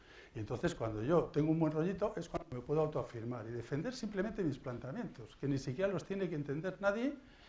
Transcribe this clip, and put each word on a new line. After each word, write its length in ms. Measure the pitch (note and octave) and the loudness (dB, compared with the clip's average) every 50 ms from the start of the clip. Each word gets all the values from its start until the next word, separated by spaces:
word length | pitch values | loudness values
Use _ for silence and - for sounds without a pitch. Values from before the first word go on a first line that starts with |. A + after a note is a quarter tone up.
| - - - - - - - | -20 -20 -20 -20 -16 -10 -6
Y 40 | A2+ | -6
entonces 360 | G#2 - B2 A2 - E3+ F3 | -4 -2 -2 0 0 0 0
cuando 260 | - A#2+ A2 A2 G#2+ | 0 -2 -2 0 0
yo 220 | A2+ C3+ F3 D#3+ - - - | 2 6 6 6 6 4 2
tengo 160 | C#3+ D3+ D#3+ | 2 4 4
un 100 | D#3+ E3 | 4 4
buen 140 | E3 D#3 D3+ | 4 2 4
rollito 400 | D#3 D#3+ F#3+ F#3+ E3+ G3+ A3+ - | 2 2 2 2 0 0 0 0
es 140 | - E3 - | -2 -6 -4
cuando 240 | - E3+ E3+ - B2 | -6 -6 -6 -6 -8
me 60 | B2 | -6
puedo 200 | A#2+ - D3 D#3+ | -2 0 2 2
autoafirmar 680 | D#3 D3+ - C3+ A2+ - - A#2 A2 A#2+ A#2+ A#2 G#2+ | 2 2 2 -2 -2 -2 -4 -6 -4 -4 -4 -4 -6
y 40 | A2+ | -6
defender 440 | A#2+ A#2 A2+ - C#3+ C#3+ F3+ B3+ B3+ | -6 -6 -4 -2 -2 -2 -2 -2 -4
simplemente 480 | - A3+ G3+ - F#3 G3 A3+ - A3 F#3 | -4 -4 -4 -2 0 -2 -2 0 0 0
mis 160 | D3 B2+ - | 0 0 -2
planteamientos, 760 | - C3 A#2+ A2+ - B2+ D#3 A#3+ A3 D#3 - - A2+ - - | -4 -6 -6 -6 -6 -6 -6 -4 -6 -6 -8 -10 -14 -14 -10
que 100 | - - | -4 0
ni 100 | C#3 C#3 | 0 2
siquiera 340 | C3+ - C#3 B2 D#3 F#3+ G3+ | 2 0 -2 0 2 2 2
los 140 | F#3+ D3 - | 2 0 -2
tiene 240 | - G3 G3 F#3+ E3 | -2 -2 0 0 0
que 60 | E3 | 0
entender 420 | D3 C#3 C#3 C#3 D#3+ D#3+ F#3 - - | -2 -2 -2 -2 -2 -2 -4 -2 2
nadie, 380 | G3 G3+ G3+ A3+ B3 D4 C#4+ - - - - - - | 2 2 4 4 2 0 -2 -4 -10 -18 -20 -20 -20